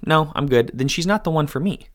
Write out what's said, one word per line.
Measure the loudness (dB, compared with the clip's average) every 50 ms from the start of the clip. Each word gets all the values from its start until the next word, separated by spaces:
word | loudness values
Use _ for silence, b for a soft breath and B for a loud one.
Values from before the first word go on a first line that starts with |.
| -2
"No, | 0 2 2 2 0 -2
I'm | -4 0
good," | 2 4 4 4 2 0
then | -2 -2 -2
she's | -2 -2 0
not | 0 0 0 0
the | 0
one | 0 0 0
for | 0 -2 -4
me. | -4 -4 -4 -6 -10 -20 -20